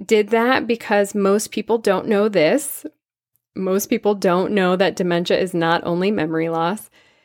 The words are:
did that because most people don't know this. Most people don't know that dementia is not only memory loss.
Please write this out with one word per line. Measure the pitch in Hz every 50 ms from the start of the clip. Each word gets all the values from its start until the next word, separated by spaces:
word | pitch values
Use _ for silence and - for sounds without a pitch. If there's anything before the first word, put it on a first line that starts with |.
| 202
did | - 220 214 214 208
that | 233 226 233 247 262 - - 220
because | 233 226 - - 220 208 202 202 -
most | 208 196 196 202 208 - -
people | - 214 208 - 226 233
don't | 220 214 190 185 - -
know | 220 196 208 220
this. | 202 180 151 160 208 285 - - - - - 302 - _ _ _ _ _ _ _ _ _ _ _ _
Most | - 190 185 190 202 - -
people | 247 220 - 208 208
don't | 196 190 190 175 180 185 -
know | 214 202 185 180 185
that | 185 196 170 -
dementia | - 185 180 175 170 175 - 196 -
is | 190 180
not | 180 170 165 165 165 175 -
only | - 170 175 185 202
memory | 214 202 151 160 160 160 160 165
loss. | 165 165 165 170 202 214 - - _ _ _ _ _ _